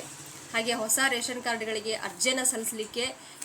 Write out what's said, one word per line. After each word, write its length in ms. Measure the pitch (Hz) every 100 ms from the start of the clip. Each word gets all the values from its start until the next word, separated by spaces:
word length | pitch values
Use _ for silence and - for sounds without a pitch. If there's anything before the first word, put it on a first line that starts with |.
| - - - - -
ಹಾಗೆ 200 | 226 226
ಹೊಸ 260 | 233 220 269 262
ರೇಷನ್ 340 | 240 240 247
ಕಾರ್ಡ್‌ಗಳಿಗೆ 500 | 240 226 220 220 214
ಅರ್ಜಿಯನ್ನು 520 | - - - 254 254
ಸಲ್ಲಿಸಲಿಕ್ಕೆ 880 | 254 226 226 220 214 240 254 - - -